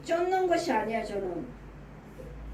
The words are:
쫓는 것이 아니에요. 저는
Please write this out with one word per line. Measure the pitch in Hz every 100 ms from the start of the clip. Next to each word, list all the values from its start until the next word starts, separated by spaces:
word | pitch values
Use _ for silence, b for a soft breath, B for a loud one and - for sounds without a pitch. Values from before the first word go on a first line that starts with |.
쫓는 | - 339 359 381 370
것이 | 339 -
아니에요. | 220 208 226
저는 | - 202 185 160 254 - - - - - - - - - -